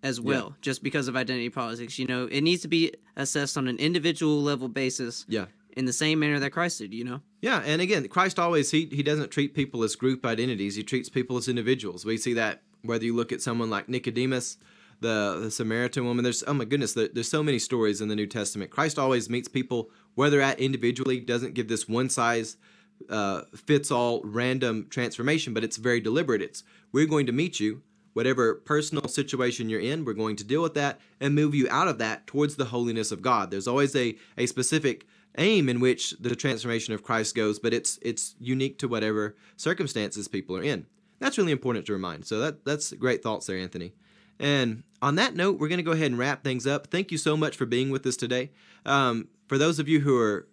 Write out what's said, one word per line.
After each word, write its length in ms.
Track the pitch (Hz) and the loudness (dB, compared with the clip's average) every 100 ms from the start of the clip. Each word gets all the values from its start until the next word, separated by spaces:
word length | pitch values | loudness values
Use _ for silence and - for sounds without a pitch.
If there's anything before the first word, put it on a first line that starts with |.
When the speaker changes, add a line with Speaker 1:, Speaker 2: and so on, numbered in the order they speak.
Speaker 1:
as 160 | 135 120 | -2 -2
Speaker 2:
Yeah. 60 | |
Speaker 1:
well, 320 | 123 135 107 - | 0 0 -2 -6
just 220 | - 131 | -4 -4
because 260 | 139 147 131 | -2 -2 -2
of 80 | 127 | -2
identity 320 | 123 127 120 | -2 -2 -4
politics. 500 | 135 117 117 120 - | -4 -6 -8 -10 -6
You 80 | 127 | -4
know, 200 | 127 123 | -2 -2
it 140 | 139 | 0
needs 220 | 156 175 | 2 2
to 60 | 156 | 2
be 240 | 165 165 - _ - | 2 2 -2 _ -6
assessed 400 | 139 147 139 - | -2 -2 -2 -2
on 120 | 131 | -2
an 100 | 120 | 0
individual 640 | 151 175 156 156 156 147 | 0 2 0 0 2 2
level 260 | 143 143 127 | 2 0 -2
basis 560 | 117 131 123 120 - - | -2 -2 -2 -8 -8 -4
Speaker 2:
Yeah. 180 | 107 92 _ _ - | -4 -4 _ _ -4
Speaker 1:
in 80 | |
the 80 | 127 | -2
same 260 | 120 156 156 | 0 2 2
manner 200 | 147 143 | 2 2
that 100 | 139 | 0
Christ 280 | 165 175 - | 0 -2 -2
did, 140 | 104 | -8
you 120 | 110 | -8
know? 180 | 123 127 _ _ | -8 -10 _ _
Speaker 2:
Yeah, 220 | 233 220 | -2 0
and 160 | 123 156 | 0 0
again, 280 | 185 196 120 | 2 0 0
Christ 300 | 175 190 185 | 2 2 2
always, 340 | 170 165 143 | 2 4 4
he, 140 | 156 165 | 2 0
he 160 | 139 | -2
doesn't 280 | 143 151 143 | 0 0 0
treat 240 | - 143 | -2 -2
people 300 | 143 139 120 | 0 -2 0
as 100 | 110 | -2
group 320 | - 131 131 127 | 2 0 0 -2
identities. 480 | 113 123 107 101 | 0 0 0 -4
He 80 | 101 | -4
treats 260 | 104 127 127 | -4 -4 -2
people 280 | 131 123 123 | -4 -2 -2
as 120 | 123 | 0
individuals. 560 | 120 110 127 101 87 | 0 2 0 -2 -8
We 120 | 98 113 | -4 -2
see 160 | 127 | 0
that 280 | 113 110 - _ _ | 0 0 -2 _ _
whether 220 | 113 117 | -4 -2
you 100 | 113 | 0
look 160 | 117 117 | 0 -2
at 120 | 117 | -4
someone 280 | - 117 113 | -2 -2 -2
like 180 | 101 - | -4 -4
Nicodemus, 680 | 127 123 120 127 131 123 - _ - - _ | -4 -2 -2 0 0 -4 -10 _ -20 -20 _
the, 380 | 117 110 101 85 | -2 0 0 -2
the 80 | 110 | -4
Samaritan 560 | - 110 113 120 135 120 | -4 -2 0 0 -2 0
woman. 160 | 120 | 2
There's, 200 | 123 117 - | 0 0 -2
oh 80 | |
my 100 | 143 | -2
goodness, 300 | 110 143 113 | 0 0 0
there, 140 | 120 110 | 0 -2
there's 200 | 120 120 | -2 -2
so 140 | 156 | 0
many 160 | 151 123 | 0 0
stories 420 | - 123 110 104 | 0 2 2 0
in 80 | 107 | -2
the 80 | 107 | -2
New 100 | 104 | -2
Testament. 440 | 113 101 101 92 | -4 -4 -6 -6
Christ 280 | - 156 147 | -2 0 2
always 300 | 135 123 110 | 2 2 0
meets 200 | 120 123 | -4 -2
people 420 | 139 127 123 113 _ _ | -4 -2 -4 -4 _ _
where 160 | - 143 | 2 4
they're 100 | 143 | 6
at 180 | 135 131 | 4 2
individually, 640 | 131 135 120 120 131 127 | 0 2 0 0 0 -2
doesn't 320 | 117 120 123 | 0 -2 -2
give 160 | 113 110 | -4 -2
this 180 | 113 - | -4 0
one 220 | 117 127 | 0 0
size, 480 | - 117 117 110 - _ _ _ _ - | 2 2 0 -2 -10 _ _ _ _ -6
uh, 320 | 107 101 92 - | -2 0 -2 -6
fits 360 | - - 143 147 | -16 2 2 4
all 320 | 123 120 117 | 0 2 0
random 640 | 104 110 123 131 127 110 98 | -2 -2 0 0 0 -2 -4
transformation, 640 | - 120 - 127 156 143 | -4 -4 -2 0 0 0
but 100 | 113 | -2
it's 140 | 110 - | -2 -2
very 240 | 120 120 | 0 2
deliberate. 400 | 107 131 156 110 | 2 0 2 0
It's, 240 | 90 - - - _ | 0 -8 -18 -20 _
"We're 140 | 131 156 | 2 4
going 200 | 151 131 | 4 2
to 60 | |
meet 280 | 123 175 - | 2 0 0
you, 220 | 107 127 _ _ _ | -2 -2 _ _ _
whatever 400 | 113 123 127 113 | 0 2 4 4
personal 520 | 110 - 151 151 156 - | 2 0 0 0 -4 -2
situation 600 | - 131 127 123 120 110 | -2 -2 0 0 0 -4
you're 120 | 110 | -2
in, 260 | 110 156 135 | -2 -2 -4
we're 80 | |
going 220 | 104 110 104 | -2 -2 -4
to 80 | |
deal 180 | 104 147 | 0 0
with 100 | 165 | 2
that 260 | 151 143 - _ _ | 0 -2 -4 _ _
and 140 | 139 | 2
move 200 | 143 151 | 4 4
you 140 | 143 127 | 4 2
out 200 | 135 180 | 2 2
of 100 | 110 | 0
that 280 | 113 110 - | -2 -4 -4
towards 300 | 139 147 143 | 0 0 0
the 80 | 123 | -2
holiness 460 | 120 120 113 107 | 0 0 0 -2
of 80 | 98 | -2
God." 300 | 127 117 95 | 2 2 2
There's 180 | 98 101 | -2 0
always 260 | 127 143 | 2 4
a, 220 | 139 120 110 - - | 4 0 -2 -14 -2
a 80 | 127 | -2
specific 600 | - 127 156 143 117 - _ _ - | 0 0 2 2 -2 -10 _ _ 0
aim 320 | 180 214 139 | 4 4 4
in 120 | 123 | 4
which 320 | 127 - - - | 4 2 -2 -4
the 160 | 113 | -4
transformation 600 | - 143 117 117 117 - | 0 0 -2 -2 -2 -2
of 80 | 107 | -6
Christ 320 | - 113 107 | -2 0 0
goes, 240 | 117 107 104 | 0 0 2
but 160 | 117 | 0
it's, 240 | 117 - - | 0 -2 -4
it's 340 | 117 110 - - | -4 -4 -6 -8
unique 380 | 123 131 131 - | -4 0 -2 -2
to 100 | 127 | -2
whatever 480 | 113 107 107 107 - - - | 0 2 0 -2 -6 -20 -4
circumstances 680 | 156 185 147 120 104 104 98 | -2 0 -2 -2 -4 -6 -6
people 280 | 101 85 92 | -6 -6 -4
are 60 | |
in. 240 | 120 110 - _ _ _ | -2 -4 -6 _ _ _
That's 180 | 262 269 | -4 2
really 160 | 180 | 2
important 320 | 135 131 113 | 2 0 -2
to 80 | 87 | -2
remind. 320 | 98 95 78 | -4 -4 -8
So 140 | - 107 | -6 -2
that, 260 | 147 - | -2 -4
that's 300 | - 147 - | -4 -4 -4
great 280 | - 127 117 | -2 0 0
thoughts 220 | 113 107 | 0 -4
there, 140 | - 92 | -4 -6
Anthony. 340 | 92 87 87 - _ _ _ _ | -6 -8 -12 -14 _ _ _ _
And 440 | 143 143 120 113 - _ | 2 2 2 -2 -10 _
on 140 | 139 156 | 0 2
that 180 | 247 | 2
note, 240 | 170 185 196 | 2 0 2
we're 100 | 151 | 0
gonna 140 | 180 | 0
go 100 | 165 | 0
ahead 180 | 160 151 | 2 2
and 80 | 120 | 2
wrap 240 | 131 135 | 0 0
things 240 | 139 127 127 | -2 -2 0
up. 200 | 139 - | -2 -2
Thank 260 | 175 190 | -4 -2
you 60 | 156 | 0
so 180 | 160 156 | 2 2
much 200 | 156 - | 0 0
for 100 | 120 | 0
being 240 | 120 135 | 2 2
with 160 | 135 131 | 0 -2
us 100 | 123 | -2
today. 340 | 120 123 131 _ - - - | -2 -2 -4 _ -20 -12 0
Um, 420 | 139 127 113 - _ _ | 4 4 0 -6 _ _
for 120 | 139 | 2
those 200 | 156 151 | 4 2
of 100 | 147 | 4
you 120 | 156 | 4
who 180 | 143 127 | 6 4
are 280 | 110 101 - | 4 2 -6